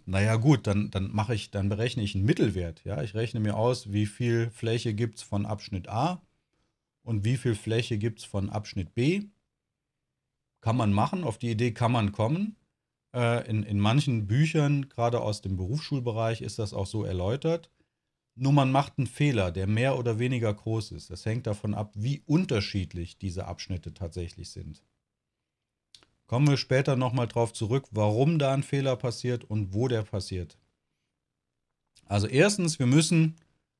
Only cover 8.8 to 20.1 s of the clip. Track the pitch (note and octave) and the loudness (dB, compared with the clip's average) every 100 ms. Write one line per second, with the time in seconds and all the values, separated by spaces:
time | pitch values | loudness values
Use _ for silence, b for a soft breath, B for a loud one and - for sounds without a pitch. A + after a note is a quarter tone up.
8.8 | E2+ - C3 G3 G#3 _ _ _ _ _ | -6 -2 0 0 -4 _ _ _ _ _
9.8 | _ _ _ _ _ _ _ _ A2+ A#2+ | _ _ _ _ _ _ _ _ -2 2
10.8 | A2 G2+ C3 F#3+ D3+ G#2+ A#2+ G#2+ A#2+ A2 | 2 2 2 0 -4 -4 -4 0 0 0
11.8 | A2+ B2 G#2 - A2 D#3+ G#3+ - _ _ | 0 2 0 0 0 0 -2 -8 _ _
12.8 | _ _ _ B2 A#2 A#2 - G#2+ G#2+ G2+ | _ _ _ -2 0 0 0 -2 0 2
13.8 | G#2 C3 C#3+ A#2 G2+ A2+ D#3+ D#3+ C#3+ C#3+ | 4 4 2 0 0 2 4 4 2 2
14.8 | C3+ - A#2 A#2+ G#2+ G#2 F#2+ F#2+ F#2 D3 | -2 -2 0 0 -2 -4 -4 -4 -2 -4
15.8 | - C#3 A#2+ A2 A2+ A2+ B2 - G#2 - | -4 -4 -2 -2 -2 -2 -6 -6 -6 -4
16.8 | G2 A2 G2+ F#2 F#2 C3+ E3 E3 - _ | -4 -4 -2 -2 -2 0 0 -2 -4 _
17.8 | _ _ _ _ _ - C3+ C#3+ C3+ C3+ | _ _ _ _ _ -2 4 6 6 4
18.8 | C#3+ - B2+ - D3 A#2 F#2 E2+ F#2+ G#2+ | 0 -2 -4 2 2 4 2 0 0 2
19.8 | B2+ C3+ A#2+ | 2 2 0